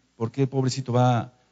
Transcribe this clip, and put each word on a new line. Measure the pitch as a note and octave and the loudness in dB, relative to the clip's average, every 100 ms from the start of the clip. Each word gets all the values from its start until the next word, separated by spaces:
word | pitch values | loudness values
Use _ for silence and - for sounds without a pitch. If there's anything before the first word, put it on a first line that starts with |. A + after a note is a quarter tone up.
| _ - | _ -8
¿Por | A2+ | -6
qué | - C3+ | -2 -2
pobrecito | C3+ C3 C3 C3 | 0 -2 -2 -2
va | A#2+ B2+ A#2+ F#2+ _ _ | 2 2 2 -2 _ _